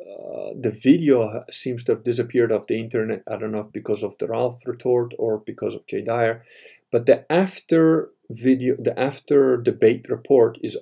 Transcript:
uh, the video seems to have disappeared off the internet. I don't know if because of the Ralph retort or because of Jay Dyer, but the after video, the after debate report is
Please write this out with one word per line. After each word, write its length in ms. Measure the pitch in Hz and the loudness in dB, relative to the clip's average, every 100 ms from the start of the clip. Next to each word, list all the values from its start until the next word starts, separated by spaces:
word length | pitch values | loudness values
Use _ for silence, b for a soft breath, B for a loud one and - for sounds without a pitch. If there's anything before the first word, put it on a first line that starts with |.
uh, 540 | - 98 - 55 50 - | -20 -16 -14 -12 -12 -6
the 180 | 120 107 | -6 0
video 640 | 131 170 151 127 107 113 - | 4 4 4 2 2 -6 -12
seems 320 | - 131 120 | -10 -8 -6
to 80 | - | -2
have 120 | 113 | -2
disappeared 480 | - 117 120 127 117 | -2 -4 -2 0 2
off 160 | 107 - | 0 -2
the 100 | 113 | -6
internet. 460 | 113 120 110 101 - | -4 -4 -4 -6 -8
I 100 | 104 | -8
don't 160 | 107 | -6
know 100 | 107 104 | -8 -8
if 60 | |
because 320 | 110 - 104 | -10 -6 -4
of 120 | 101 - | -6 -6
the 100 | 110 | -6
Ralph 360 | 117 123 120 | -2 -4 -4
retort 480 | 127 120 127 123 120 - | -12 -6 0 0 0 -4
or 200 | 113 107 | -4 -4
because 360 | 107 107 104 | -6 -10 -8
of 120 | 101 - | -8 -8
Jay 160 | 110 | -8
Dyer, 420 | 113 117 117 117 B B B B B | -4 -2 -2 -2 B B B B B
but 140 | 120 120 | 0 4
the 240 | 127 - | 2 2
after 800 | 165 190 - - 165 160 160 - _ - | 0 0 -4 0 2 4 2 0 _ -18
video, 460 | 110 123 127 127 139 | -4 2 2 2 -2
the 200 | - - | -2 -2
after 580 | 131 143 - 143 135 123 | -2 -4 2 4 4 2
debate 520 | 117 101 110 123 - | 0 2 4 2 -2
report 480 | 123 - 135 113 - | -6 2 4 4 2
is 160 | - - | -10 -6